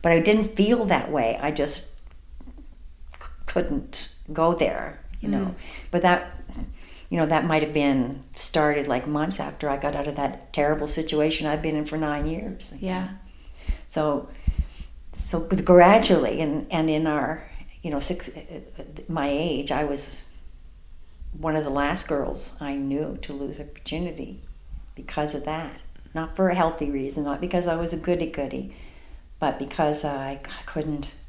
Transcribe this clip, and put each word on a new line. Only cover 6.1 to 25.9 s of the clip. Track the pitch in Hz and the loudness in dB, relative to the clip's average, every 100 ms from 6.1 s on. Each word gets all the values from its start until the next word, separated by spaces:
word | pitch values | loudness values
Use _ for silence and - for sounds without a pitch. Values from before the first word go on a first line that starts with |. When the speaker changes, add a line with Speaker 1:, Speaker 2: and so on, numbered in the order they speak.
| 180 - - - - - - - - - | 6 2 -10 -10 -8 -8 -8 -14 -16 -2
Speaker 1:
you | 175 | 2
know, | 156 | 4
that | 160 170 | 4 4
might | 156 | 2
have | 156 | 2
been | 151 143 135 123 139 - | 2 4 4 2 -4 -10
started, | - - 160 151 147 143 | -6 0 4 4 2 0
like, | 127 151 | 0 0
months | 147 160 190 | 0 0 -2
after | 143 143 147 | -6 -4 -2
I | 139 | 0
got | 143 | -2
out | 143 143 | -2 -4
of | 143 | -2
that | 139 - - | -4 -4 -6
terrible | - 147 151 147 | 2 2 2 0
situation | - 160 151 151 156 156 | -2 0 2 2 2 0
I've | 156 | 0
been | 160 151 | 0 -2
in | |
for | 151 160 | -2 -2
nine | 151 147 143 | -2 0 -2
years. | 165 214 190 - - | -4 -6 -10 -12 -8
Speaker 2:
Yeah. | 190 185 185 196 - - - - - - - | -4 -4 -4 -8 -16 -18 -16 -8 -4 -4 -2
Speaker 1:
So, | 160 151 143 - - - - - - - - - | 0 2 0 -4 -2 0 0 -2 -6 -14 -12 -10
so | - - 170 | -6 -2 -2
gradually, | - 190 - 180 175 214 - 170 120 135 | 2 2 10 12 12 10 8 6 4 2
and, | 156 151 - | 0 0 0
and | 170 160 | 0 2
in | 156 160 | 4 2
our, | 151 143 160 - - - - | 2 0 -4 -8 -12 -12 -8
you | 165 | -4
know, | 143 | -2
six, | - 180 - - | -2 -4 -6 -14
uh, | - 165 - - | -12 -14 -12 -14
uh, | - - - | -14 -12 -6
my | 160 143 | -2 0
age, | 143 170 139 147 | 0 0 -2 0
I | 139 | 0
was | 147 139 - - - - - - - - - - - - - 151 | 0 -2 -6 -12 -14 -16 -16 -16 -18 -18 -18 -16 -16 -12 -10 -4
one | 156 | 0
of | 156 | 0
the | 147 | 0
last | 139 143 180 - | 0 0 0 -2
girls | 147 135 139 - - | -2 -2 -4 -8 -8
I | 143 | -6
knew | 139 139 139 156 - | -4 -2 -2 -2 -6
to | - | -8
lose | 139 139 151 | -8 -8 -8
a | |
virginity | 147 - - 160 175 160 - 196 - - - - - - | -12 -12 -8 -4 -4 -6 -10 -12 -14 -16 -12 -12 -12 -14
because | 131 - 151 | -8 -4 -2
of | 147 | -4
that. | 147 156 156 - - | -4 -6 -6 -10 -14